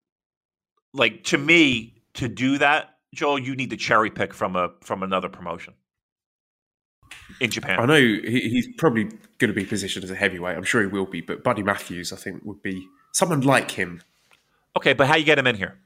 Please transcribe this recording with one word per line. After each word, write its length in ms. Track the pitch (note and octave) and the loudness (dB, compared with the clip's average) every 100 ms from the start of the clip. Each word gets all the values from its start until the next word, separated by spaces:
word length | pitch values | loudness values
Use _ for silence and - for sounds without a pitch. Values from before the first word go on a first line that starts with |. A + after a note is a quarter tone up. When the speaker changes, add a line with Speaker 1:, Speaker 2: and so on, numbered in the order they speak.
| _ _ _ _ _ _ _ _ _ | _ _ _ _ _ _ _ _ _
Speaker 1:
Like, 320 | C3+ A2+ F#2 | 0 0 0
to 140 | - D3+ | -2 0
me, 640 | D3 E3+ C#3+ A#2 A2 _ _ | 6 6 6 2 -6 _ _
to 140 | - B2 | -6 -6
do 300 | G2+ C3 C#3+ | -2 0 2
that, 400 | C#3+ D3+ - _ _ | 4 2 -2 _ _
Joel, 240 | - D3 C#3 | -4 0 0
you 180 | B2+ C3+ | -2 -6
need 140 | A#2 | -6
to 60 | G#2+ | -6
cherry 320 | - A2+ G#2+ | 2 2 2
pick 240 | - F#2+ | -2 -6
from 200 | - G2+ | -4 -4
a, 160 | F#2 F2 - | -2 -2 -6
from 200 | - G2+ | -8 -6
another 280 | F#2+ F#2 F#2 | -4 -4 -4
promotion 440 | - F2 F2 - - _ _ _ _ _ _ _ _ _ _ _ _ - - - - | -10 -12 -12 -14 -20 _ _ _ _ _ _ _ _ _ _ _ _ -20 -20 -16 -4
in 100 | A#2 | -4
Japan. 280 | A2+ F2+ F#2 | -2 -2 0
Speaker 2:
I 60 | B2 | 4
know 100 | D#3 | 6
he, 520 | A#2+ G2 - B2 G#2+ | 4 2 -2 -2 0
he's 180 | B2 A#2 - | -2 -2 0
probably 320 | D#3 A2+ G2+ - - - | 0 2 -2 -6 -12 -2
gonna 140 | A2+ | 0
be 120 | G2+ | 0
positioned 400 | F#2 G#2 F#2+ F#2+ | -4 -4 -6 -8
as 60 | F#2 | -8
a 40 | |
heavyweight. 420 | F#2 G2+ F2+ F2+ E2+ | -2 -2 -2 -6 -4
I'm 80 | |
sure 160 | F2 A#2+ | 0 0
he 60 | G2 | 0
will 200 | G2 F#2 | -2 -4
be, 140 | E2 | -6
but 240 | - - | -8 -4
Buddy 180 | B2+ G#2+ | -2 -2
Matthews, 500 | G2+ G2 - F2 E2+ | -2 -4 -6 -10 -10
I 40 | F#2+ | -10
think, 280 | G2 - | -12 -12
would 180 | G#2+ G2 | -12 -10
be 240 | G2 F#2+ - _ _ | -8 -10 -12 _ _
someone 300 | - F3 D3 | -2 0 2
like 280 | C3+ B2 - | 4 2 2
him. 320 | - F2 E2+ _ _ _ _ _ _ _ - | -4 -6 -8 _ _ _ _ _ _ _ 0
Speaker 1:
Okay, 160 | D3 | 2
but 140 | C3 C#3 | 4 4
how 100 | D#3+ | 4
you 80 | |
get 140 | D3+ D3 | 4 4
him 80 | C3 | 2
in 100 | G#2 | 0
here? 220 | F2 - | -4 -10